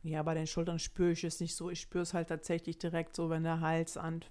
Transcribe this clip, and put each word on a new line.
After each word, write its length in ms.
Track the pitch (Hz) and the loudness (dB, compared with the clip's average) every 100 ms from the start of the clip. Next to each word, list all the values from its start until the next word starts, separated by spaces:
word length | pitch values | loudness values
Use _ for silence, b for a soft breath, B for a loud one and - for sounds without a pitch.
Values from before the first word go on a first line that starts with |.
Ja, 200 | 160 156 | -2 0
bei 120 | 156 | 2
den 120 | 160 160 | 0 0
Schultern 320 | - 170 165 | 0 0 0
spüre 340 | - - 175 | -2 4 4
ich 120 | 165 | 4
es 160 | 170 - | -2 -2
nicht 140 | 165 - | -4 -4
so. 140 | 170 | -4
Ich 100 | 165 | -6
spüre 220 | - 180 | -2 -2
es 100 | 175 | 0
halt 160 | 180 165 | 0 0
tatsächlich 480 | 160 - 170 165 165 | -4 0 -2 -2 -4
direkt 380 | 170 165 160 - | 0 0 -2 -2
so, 140 | 165 | 0
wenn 120 | 160 | 2
der 180 | 165 165 | 2 2
Hals 360 | 160 165 165 - | 2 2 0 -2
an-, 240 | 165 165 - | -4 -4 -6